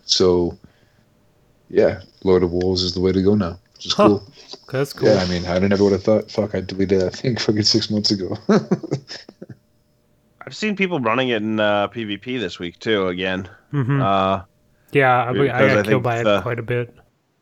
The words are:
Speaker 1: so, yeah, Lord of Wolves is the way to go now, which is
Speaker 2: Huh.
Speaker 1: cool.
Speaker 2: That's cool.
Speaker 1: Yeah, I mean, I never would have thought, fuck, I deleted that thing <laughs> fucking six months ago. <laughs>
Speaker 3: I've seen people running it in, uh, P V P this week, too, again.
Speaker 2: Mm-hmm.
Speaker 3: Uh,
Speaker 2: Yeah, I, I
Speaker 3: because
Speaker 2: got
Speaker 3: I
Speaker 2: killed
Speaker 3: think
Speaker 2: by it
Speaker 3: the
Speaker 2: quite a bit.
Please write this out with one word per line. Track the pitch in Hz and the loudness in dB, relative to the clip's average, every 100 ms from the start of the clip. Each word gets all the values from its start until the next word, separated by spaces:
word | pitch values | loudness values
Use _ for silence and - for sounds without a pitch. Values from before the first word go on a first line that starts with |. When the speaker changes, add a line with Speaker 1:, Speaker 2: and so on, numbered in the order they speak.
| - | -4
Speaker 1:
so, | - 92 87 85 - - _ _ _ _ _ _ _ _ _ - | 2 4 4 0 -4 -16 _ _ _ _ _ _ _ _ _ -4
yeah, | 90 98 98 - _ | 2 2 0 -8 _
Lord | 95 92 | 2 2
of | 90 | 2
Wolves | 87 90 92 | 0 0 0
is | 90 90 | -2 0
the | |
way | 92 | 0
to | 95 | 2
go | 92 107 | 2 2
now, | 87 90 _ - | 0 -6 _ -14
which | - | -6
is | |
Speaker 2:
Huh. | - 208 | 2 4
Speaker 1:
cool. | 202 - - - - - | 4 -2 -20 -20 -20 -8
Speaker 2:
That's | 131 143 | -6 -4
cool. | - 110 | 0 2
Speaker 1:
Yeah, | 104 | 2
I | 90 | 2
mean, | 87 87 | -2 -2
I | 90 | 0
never | 98 98 | 2 4
would | 101 | 4
have | 98 | 2
thought, | 104 107 - | 2 0 0
fuck, | - 104 98 | -4 -4 -4
I | |
deleted | 92 95 92 95 | -6 -4 0 2
that | 92 - | 0 -2
thing | 135 110 | -4 -2
<laughs> | |
fucking | - 107 | -2 0
six | 107 110 - | 2 2 0
months | 107 104 | -2 -2
ago. | 104 90 110 - | -2 -4 -6 0
<laughs> | 208 - 180 - 139 - - - - - - _ _ _ _ _ _ _ - | 2 2 -4 -4 -8 -10 -20 -20 -20 -20 -20 _ _ _ _ _ _ _ -20
Speaker 3:
I've | - 135 | -18 -6
seen | 214 196 | -4 -2
people | 190 170 | -2 -2
running | 117 117 131 | 0 0 0
it | 113 | 0
in, | 107 107 | 0 0
uh, | 107 104 101 | 2 2 0
P | 120 | -4
V | 110 101 | -8 -8
P | 123 127 | -8 -6
this | 95 - | -6 -8
week, | 87 - | -10 -8
too, | 117 107 92 | -2 0 0
again. | 90 95 92 92 - _ | -2 -4 -4 -6 -14 _
Speaker 2:
Mm-hmm. | 147 120 139 | -4 -2 0
Speaker 3:
Uh, | 98 98 95 98 - _ _ _ _ | 0 0 0 -2 -6 _ _ _ _
Speaker 2:
Yeah, | 143 131 123 120 | 0 2 2 0
I, | |
I | |
Speaker 3:
because | 131 139 | 0 0
Speaker 2:
got | 123 | 2
Speaker 3:
I | 135 | 2
Speaker 2:
killed | 123 101 | 2 2
Speaker 3:
think | 131 | 0
Speaker 2:
by | 120 117 | 0 -2
it | |
Speaker 3:
the | 113 101 | 0 0
Speaker 2:
quite | 120 120 | 0 -6
a | |
bit. | 110 123 120 - _ _ _ _ | -4 -6 -6 -12 _ _ _ _